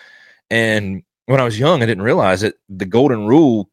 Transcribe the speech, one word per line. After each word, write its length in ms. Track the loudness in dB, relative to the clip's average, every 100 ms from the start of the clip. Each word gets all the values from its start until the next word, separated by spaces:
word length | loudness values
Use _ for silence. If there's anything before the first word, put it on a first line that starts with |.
| -20 -20 _ _ -4
And 520 | -2 0 -2 -4 -8 -12 _ -2
when 140 | 0
I 40 |
was 140 | 0 0
young, 240 | 0 0
I 40 | 0
didn't 180 | -2
realize 360 | -2 0 0 0
that 140 | -2 -6 _
the 180 | -12 -4
golden 400 | 0 2 0 2
rule 440 | 4 4 2 -4